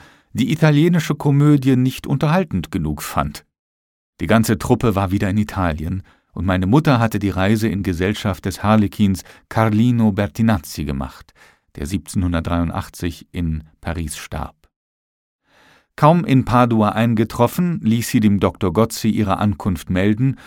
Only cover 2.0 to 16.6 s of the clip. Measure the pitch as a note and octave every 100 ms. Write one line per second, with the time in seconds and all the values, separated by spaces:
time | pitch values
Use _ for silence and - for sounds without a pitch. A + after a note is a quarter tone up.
2 | - C#3 D3+ F3+ F#3+ F#2 D#2+ F#2 D#2 D2+
3 | - - D2 - _ _ _ _ _ _
4 | _ - E2+ A2+ A2 G#2 - A#2+ A#2+ F#2+
5 | F#2+ G2+ G2+ G#2 G#2 G2 F2+ D#2 D#2+ F#2
6 | - _ _ - F2+ F#2 F#2 C#3+ D#3+ A#2+
7 | A2+ G#2 G2+ F#2 F#2+ A2 A2 G2 G2 E2
8 | F#2 G#2 G#2+ F2+ G2 - G#2 A2 G2+ -
9 | G2+ F2+ - - _ A2+ A2 G#2+ B2 A#2
10 | A2 G2+ G2+ - A2+ G2 - - D2 C#2
11 | C2+ - - _ - _ _ - D2 F#2
12 | - G#2 F2+ E2+ D#2+ E2+ E2 - - -
13 | F2 - - F2 E2 D#2 - _ - E2+
14 | D#2+ - - D#2 - _ _ _ _ _
15 | _ _ _ _ _ _ _ _ _ -
16 | D3+ F3 - C3 - B2